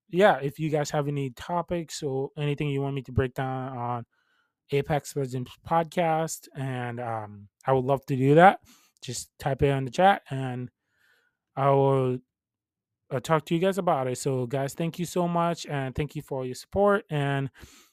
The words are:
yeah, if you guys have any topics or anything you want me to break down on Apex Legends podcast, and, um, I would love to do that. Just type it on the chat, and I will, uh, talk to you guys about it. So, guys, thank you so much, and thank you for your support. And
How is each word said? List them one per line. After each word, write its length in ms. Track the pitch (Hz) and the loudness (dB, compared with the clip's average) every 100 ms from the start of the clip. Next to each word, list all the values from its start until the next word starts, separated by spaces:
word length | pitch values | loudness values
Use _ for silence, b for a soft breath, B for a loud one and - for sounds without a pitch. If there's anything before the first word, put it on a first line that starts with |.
| _ | _
yeah, 280 | 170 202 135 | 4 4 4
if 160 | 143 151 | -2 -4
you 100 | 156 | -2
guys 220 | 147 147 | -2 -2
have 180 | 151 143 | -2 -2
any 220 | 143 135 | -4 -6
topics 720 | 120 - 175 165 175 160 - | -8 -6 -4 -4 -6 -6 -8
or 280 | 147 131 139 - | -6 -4 -4 -4
anything 320 | 147 143 147 | -4 -2 -2
you 140 | 139 | -2
want 120 | 139 | -4
me 80 | 139 | -6
to 100 | 127 | -4
break 220 | 127 131 | -2 -2
down 420 | - 131 131 131 127 | -2 -6 -6 -8 -8
on 300 | 120 120 120 _ _ _ _ _ _ | -6 -6 -10 _ _ _ _ _ _
Apex 460 | 143 139 147 - 143 | -2 0 -2 -2 -6
Legends 340 | 131 127 123 - - | -6 -6 -10 -14 -2
podcast, 840 | 165 165 185 165 160 160 - - | -2 0 -2 0 0 -2 -8 -14
and, 460 | 147 135 127 120 120 | -10 -6 -6 -6 -6
um, 480 | 120 110 104 104 101 _ - | -6 -6 -8 -14 -20 _ 0
I 60 | |
would 120 | 135 127 | 2 2
love 180 | 139 - | -2 -2
to 100 | 131 | 2
do 180 | 135 | 6
that. 260 | 151 185 - b b b _ | 10 10 8 b b b _
Just 280 | - 120 - - | -12 -12 -12 -8
type 240 | 143 135 | -6 0
it 80 | 143 | 2
on 160 | 139 131 | 0 -2
the 40 | |
chat, 320 | 147 190 202 - | 2 4 4 -2
and 400 | 135 131 123 123 - _ _ _ _ _ _ _ - | -6 -6 -6 -10 -14 _ _ _ _ _ _ _ 0
I 140 | 139 | 4
will, 480 | 139 135 135 127 127 - _ _ _ _ _ _ _ _ | 4 4 4 2 -2 -8 _ _ _ _ _ _ _ _
uh, 100 | 131 | -6
talk 260 | - 160 - | 0 0 2
to 80 | |
you 60 | 170 | 0
guys 180 | 190 190 | 0 0
about 280 | 180 147 131 | 0 0 -2
it. 120 | 123 | -4
So, 280 | 143 131 123 | -2 -2 -2
guys, 280 | 135 135 | -4 -4
thank 240 | - 165 - | -4 -6 -4
you 80 | 165 | -4
so 200 | 180 175 | -2 -2
much, 400 | 170 170 170 - | 0 0 -2 -6
and 280 | 143 131 | -6 -4
thank 200 | 127 151 | -4 -6
you 80 | 151 | -8
for 220 | - 135 | -8 -6
your 100 | 127 | -6
support. 500 | 123 - 196 202 202 - | -8 -6 2 4 2 0
And 400 | 151 139 139 139 B B B B | -2 0 -2 -4 B B B B